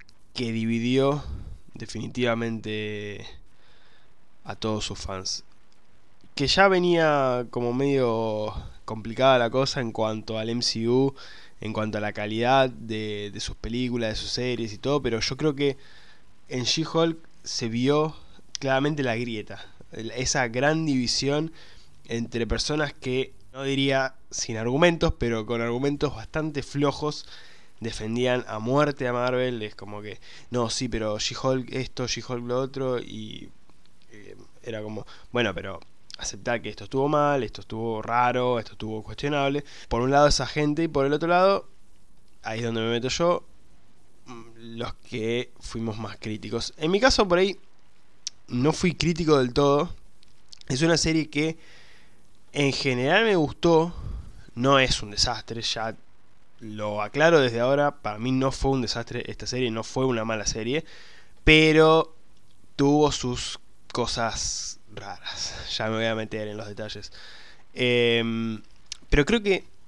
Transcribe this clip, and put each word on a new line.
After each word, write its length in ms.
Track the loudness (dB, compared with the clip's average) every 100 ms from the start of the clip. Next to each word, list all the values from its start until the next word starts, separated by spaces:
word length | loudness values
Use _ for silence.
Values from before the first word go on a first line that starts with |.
| -18 -18 -12
que 200 | -6 -2
dividió 720 | 0 2 2 4 4 4 2 -2 -8 -8 -12 -12
definitivamente 1500 | -12 -8 -8 -6 0 2 2 0 -4 -4 -4 -4 -6 -8 -10 -12 -14 -14 -16 -16 -16 -16 -16 -16 -16 -16 -14
a 100 | -12
todos 300 | -6 -2 -2
sus 160 | -2 -6
fans. 420 | -6 -6 -6 -8 -10 -16 -16 -16 -16 -16 -16 -16 -12 -2
Que 100 | 2
ya 220 | 6 8
venía 800 | 8 6 6 6 4 4 0 -2
como 220 | -2 -2
medio 840 | 0 2 4 2 2 0 -2 -4 -6 -10 -12
complicada 540 | -8 -8 -6 2 6 6
la 120 | 6
cosa 300 | 2 2 0
en 100 | -4
cuanto 480 | 0 0 -2 -4 -4
al 120 | -2
M 120 | 0
C 240 | 0 0 4
U, 300 | 4 4 0 -14 -14 -14 -8
en 120 | -6
cuanto 260 | -2 -2 -2
a 20 |
la 120 | -4
calidad 580 | -4 -4 0 4 6 4
de, 640 | 0 -6 -6 -4 -6 -6
de 60 | -8
sus 160 | -8 -8
películas, 540 | -4 -2 0 0 -2
de 60 | -2
sus 140 | -4
series 420 | -2 -2 -2 -4
y 60 | -4
todo, 240 | 0 0
pero 160 | 2 0
yo 180 | -2 0
creo 200 | 0 2
que 200 | 0 0 -8 -16 -16 -16 -16 -16 -8
en 160 | -4
She-Hulk 560 | 0 0 2 4 2 2 -10 -14
se 260 | -8 -4 -2
vio 460 | 2 4 4 4 -2 -14 -16 -10 -4
claramente 440 | 2 2 2 0
la 100 | 0
grieta, 500 | 0 -2 -4 -8 -10 -14 -16 -14
el, 180 | -10 -8
esa 380 | -4 0 2 0
gran 360 | 2 4 4
división 680 | 4 2 2 0 2 2 0 -6 -14 -14 -16 -16 -6
entre 380 | -4 -2 -2
personas 480 | 0 0 0 0 0
que, 400 | -2 -2 0 -2 -6 -16
no 100 | -6
diría 540 | 0 2 4 4 2 -2 -12
sin 240 | -8 -4 -2
argumentos, 580 | 0 4 4 4 2 2
pero 300 | 0 0 -2
con 140 | -2
argumentos 520 | 0 0 0 0 -2
bastante 520 | -2 -6 -4 -2 -4
flojos, 600 | -4 0 2 2 -4 -6 -10 -14 -14 -16 -16 -8
defendían 680 | -8 -6 -4 0 2 2 0
a 100 | -4
muerte 480 | 2 4 4 2 0
a 60 |
Marvel. 500 | 0 2 2 0 -2
Es 140 | -6 -8
como 260 | -12 -10
que, 160 | -10 -12 -14 -16 -4
"No, 200 | 0 0
sí, 180 | 0 -2
pero 320 | 0 0 0
She-Hulk 520 | -2 -2 0 0 -2
esto, 360 | -6 -6 -4 -4
She-Hulk 360 | -4 -6 -6
lo 140 | -2 -2
otro", 400 | -2 -2 -2 -2
y, 500 | -4 -10 -10 -12 -12 -14 -16 -16 -16 -16 -16
eh, 260 | -16 -16 -16 -16 -14
era 180 | -8 -8
como, 240 | -6 -8 -10 -14 -4
"Bueno, 240 | 0 2
pero 240 | 0 -8 -10 -12 -16 -14 -10
aceptá 420 | -10 -6 -2 -2
que 100 | -2
esto 120 | -10
estuvo 240 | -4 0 2
mal, 380 | 4 4 2
esto 160 | 0 -6
estuvo 420 | -8 -6 -4 -4
raro, 560 | 0 4 4 4 2 0
esto 140 | -2
estuvo 320 | -8 -6 -6
cuestionable". 600 | -8 -4 -2 2 2 0 -4 -14 -2
Por 120 | 2
un 80 | 6
lado 160 | 8 8
esa 200 | 6 2
gente 340 | 0 2 2
y 60 | 2
por 180 | 2 2
el 60 |
otro 160 | 2 4
lado, 400 | 6 6 4 0 -14 -16 -16 -16 -16 -16 -12
ahí 160 | -6 -4
es 60 |
donde 160 | -2 0
me 100 | 0
meto 160 | 0 0
yo, 380 | 2 2 2 -2 -16 -16 -16 -16 -16 -16 -16 -14
mm, 520 | -14 -14 -14 -12 -6
los 160 | -6
que 580 | -6 -8 -4 0 0 -2 -8
fuimos 360 | -8 -4 -4 -4
más 200 | -6 -8
críticos. 560 | -6 -6 -4 -4 -4 -2
En 140 | 0
mi 80 | 4
caso 300 | 4 4 4
por 100 | 4
ahí 180 | 4 0 -12 -18 -18 -18 -16 -14 -14 -14 -6
no 220 | 2 2
fui 220 | 4 2
crítico 420 | 2 0 2 6 6
del 160 | 6
todo. 420 | 4 6 6 2 -4 -12 -14 -14 -16 -14 -14 -4
Es 120 | 0
una 160 | 4 4
serie 320 | 4 2 0
que 300 | 0 -2 -2 -12 -18 -16 -16 -16 -16 -16 -16 -10
en 180 | 0 2
general 520 | 2 0 2 4 4
me 120 | 6 4
gustó, 580 | 2 2 6 6 4 -2 -8 -8 -10 -14 -12
no 240 | 0 6 6
es 240 | 6 2
un 80 | -4
desastre, 500 | -2 -2 -2 -6 -6
ya 340 | -4 -2 -4 -6 -12 -16 -16 -16 -16 -14
lo 420 | -12 -6 -4 -2
aclaro 380 | -2 4 8 8
desde 200 | 6 4
ahora, 360 | 4 4 2 0
para 180 | -6 -4
mí 140 | 0
no 180 | 2 2
fue 200 | 2 2
un 100 | 2
desastre 420 | 0 -2 -4 -6 -8
esta 160 | -8 -6
serie, 240 | -2 0
no 140 | -2
fue 220 | -4 0 2
una 180 | 2
mala 220 | 0 -2 -2
serie, 400 | -2 -2 -2 -4 -14 -14 -16 -16 2
pero 720 | 8 10 10 10 10 10 6 -2 -14 -14 -14 -14 -12
tuvo 380 | 2 6 6 6
sus 460 | 4 -2 -4 -6 -8 -12 -16 -10
cosas 880 | -4 -2 0 -2 -2 -4 -4 -6 -10 -12
raras, 600 | -12 -12 -12 -10 -8 -8 -8 -6
<laughs> 60 | -2
ya 140 | 0
me 60 | 0
voy 100 | 2
a 80 |
meter 340 | 0 -2 -4 -6
en 80 | -6
los 120 | -10
detalles. 440 | -10 -10 -10 -12 -14 -14 -16 -16 -16 -12
Em, 880 | 0 4 6 6 4 2 0 -2 -4 -10 -16 -14 -12 2
pero 160 | 4 6
creo 160 | 4
que, 240 | 4 0 0 -16